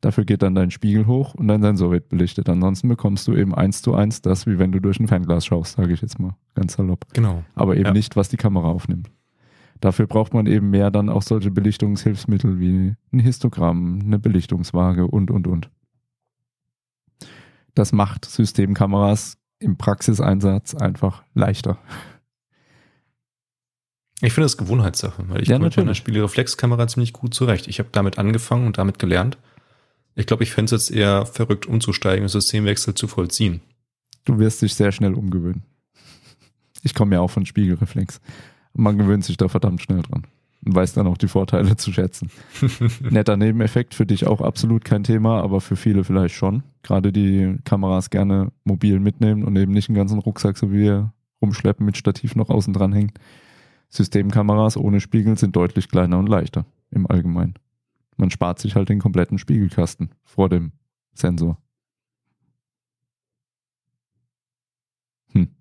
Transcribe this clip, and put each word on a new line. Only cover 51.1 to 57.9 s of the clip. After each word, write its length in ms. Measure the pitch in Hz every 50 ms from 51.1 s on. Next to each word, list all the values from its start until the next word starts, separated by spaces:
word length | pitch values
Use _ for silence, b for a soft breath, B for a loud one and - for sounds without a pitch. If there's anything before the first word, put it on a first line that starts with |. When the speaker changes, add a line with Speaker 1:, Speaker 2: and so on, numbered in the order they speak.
| - _ _ _ _ _
Speaker 1:
rumschleppen, 440 | - 104 - - - 101 101 - 104
mit 120 | 104 98
Stativ 380 | - - 101 98 - - 110 -
noch 140 | - 110 -
außen 240 | 110 107 98 - 98
dran 200 | 98 98 95 101
hängen. 180 | 104 104 104 - b b b b b b b b b b b b b b b
Systemkameras 840 | - - 98 - - 101 101 101 107 110 104 104 104 107 107 110 107
ohne 220 | 104 104 104 101 101
Spiegel 360 | - - - 117 104 110 110
sind 180 | - - 98 87
deutlich 340 | 90 87 90 - 92 92 -
kleiner 280 | - 90 90 85 87
und 100 | 90 95
leichter 380 | 104 107 92 82 - - 82 - _ _ _ _ _
im 160 | - 101 92
Allgemeinen. 480 | - - 90 78 87 85 85 87 87 95 - _ _ _ _ _ _